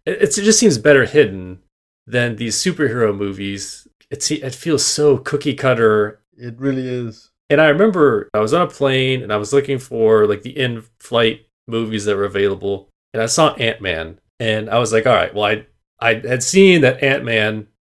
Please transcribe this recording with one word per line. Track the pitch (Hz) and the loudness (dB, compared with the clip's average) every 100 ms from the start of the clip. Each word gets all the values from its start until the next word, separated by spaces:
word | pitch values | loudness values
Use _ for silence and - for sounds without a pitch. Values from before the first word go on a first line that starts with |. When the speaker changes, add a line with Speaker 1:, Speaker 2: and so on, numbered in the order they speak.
| - | -8
Speaker 1:
it, | 185 | -2
it's, | 202 - | 0 0
it | |
just | 202 214 | 2 4
seems | 226 123 | 4 2
better | 147 139 117 | 4 4 4
hidden | 147 110 95 90 92 _ _ _ _ - | 2 2 0 -12 -16 _ _ _ _ -6
than | 120 120 110 | -4 -2 -4
these | 117 - | -6 -4
superhero | 190 165 139 120 110 101 | -4 -2 -2 0 0 0
movies. | 101 98 98 98 - - _ _ - | -4 -6 -8 -8 -12 -16 _ _ -16
It's, | - - | -8 -6
it | 151 131 123 | -6 -8 -10
feels | 170 143 - | -2 -2 -2
so | - 147 131 | 0 2 2
cookie | - 147 151 | 0 -4 -4
cutter. | 127 131 117 113 107 104 - _ _ | -2 0 2 4 2 0 -6 _ _
Speaker 2:
It | 120 117 | -16 -6
really | 139 131 127 | -4 -4 -4
is. | 123 117 - _ _ - | -6 -8 -12 _ _ -2
Speaker 1:
And | 147 | 2
I | 151 | 4
remember | 143 220 185 143 110 - | 4 2 4 4 2 -2
I | 107 | -2
was | 110 | 0
on | 160 | 0
a | 175 | -2
plane | - 139 131 131 131 | -2 -2 0 0 -2
and | 107 | -2
I | 107 | -4
was | 104 | 0
looking | 139 139 131 | 0 0 -6
for, | - 117 110 110 104 | -6 0 4 4 4
like, | 101 | 0
the | - 147 | -6 -6
in-flight | 127 117 - _ - 117 113 - _ _ - | -4 -4 -14 _ -4 0 0 0 _ _ -8
movies | 113 110 110 104 | -6 -4 -4 -2
that | 98 | -2
were | |
available, | 101 101 101 95 98 98 - _ _ | -2 0 -2 -2 -6 -6 -10 _ _
and | 110 | -4
I | 117 | -2
saw | - 151 - | 0 0 0
Ant-Man, | 117 110 98 82 80 85 _ - | -4 -4 -6 -6 -8 -16 _ -8
and | 113 110 110 | -4 -4 -2
I | 113 | -2
was | 113 | 0
like, | 110 117 | 0 2
"All | 104 | 2
right, | 85 | 0
well, | 101 104 | -2 -2
I, | 110 - _ _ - | -2 -6 _ _ -4
I | 117 113 117 | -2 -2 -2
had | 127 | -4
seen | - 185 190 175 | 0 4 6 6
that | 127 127 | 4 2
Ant-Man, | 139 139 120 113 107 107 104 _ _ | 0 0 0 0 0 -4 -10 _ _